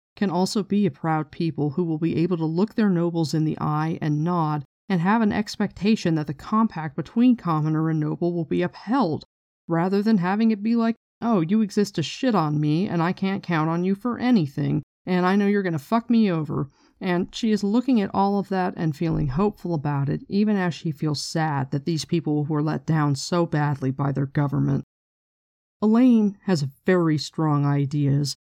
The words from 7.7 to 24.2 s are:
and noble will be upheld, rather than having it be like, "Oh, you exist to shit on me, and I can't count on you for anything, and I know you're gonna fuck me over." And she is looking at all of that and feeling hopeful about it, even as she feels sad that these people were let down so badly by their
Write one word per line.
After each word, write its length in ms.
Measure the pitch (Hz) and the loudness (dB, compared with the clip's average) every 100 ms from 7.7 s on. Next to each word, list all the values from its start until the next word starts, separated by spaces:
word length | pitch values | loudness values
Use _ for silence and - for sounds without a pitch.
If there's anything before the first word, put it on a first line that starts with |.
| 156 160 | 0 0
and 120 | 160 | 0
noble 340 | 151 156 175 | -2 -2 -2
will 100 | 175 | -2
be 160 | 160 175 | -2 -2
upheld, 640 | 175 - - 277 185 143 - _ _ _ - | -2 -4 -4 0 0 -2 -8 _ _ _ -4
rather 360 | 165 185 196 | 0 2 0
than 160 | 208 214 | 2 2
having 320 | 175 202 226 | 2 2 2
it 120 | 208 | 0
be 140 | 214 233 | 0 0
like, 200 | 226 226 _ - | 0 -2 _ -8
"Oh, 180 | 240 208 | 0 2
you 220 | 160 220 | 2 2
exist 320 | 208 214 202 | 0 0 0
to 80 | - | -2
shit 320 | 147 - 262 | -6 -2 0
on 260 | 208 156 151 | 2 2 0
me, 260 | 151 156 202 | 2 2 0
and 160 | 170 | 0
I 100 | 165 | -2
can't 300 | 175 190 196 | -2 -4 -4
count 280 | - 165 160 | -2 -2 0
on 140 | 170 | 0
you 100 | 185 | -2
for 240 | 196 247 226 | -2 -4 -2
anything, 640 | 247 233 143 - 143 147 - _ - | 2 2 2 -2 -2 -2 -6 _ -4
and 180 | 180 | 0
I 120 | 180 202 | 2 2
know 100 | 202 | 2
you're 160 | 202 | 2
gonna 160 | 190 160 | 0 -4
fuck 320 | - 226 - | -2 -2 2
me 200 | 233 208 | 2 4
over." 380 | 165 156 - 139 _ _ - | 0 -2 -4 -6 _ _ -8
And 320 | 190 175 190 | -2 0 -2
she 160 | - 220 | -2 0
is 140 | 214 | 0
looking 380 | 202 233 247 240 | 2 0 2 2
at 80 | 196 | 2
all 260 | - 196 202 | 0 0 0
of 120 | 185 | -2
that 240 | 190 185 - | -2 -2 -2
and 180 | 160 | -4
feeling 340 | 143 165 160 151 | -2 -2 -2 -2
hopeful 440 | 135 208 - 175 | 0 0 -2 -4
about 380 | 165 147 143 143 | -4 -2 -2 -2
it, 120 | 156 - | -4 -2
even 280 | 196 214 202 | 0 2 2
as 180 | 180 | 0
she 180 | - 165 | -4 -6
feels 300 | 143 156 143 | -4 -4 -4
sad 480 | - 170 156 139 139 | -4 -2 -2 -2 -4
that 160 | 147 156 | -4 -2
these 180 | 160 | -4
people 400 | - 170 156 147 | -2 -2 0 -2
were 180 | 147 151 | 0 0
let 220 | 151 151 | 0 -2
down 300 | - 160 147 | 0 0 2
so 320 | 139 - 175 165 | 0 0 0 0
badly 440 | 151 147 139 135 | 0 0 0 -2
by 220 | 135 143 | -2 -2
their 140 | 139 | -2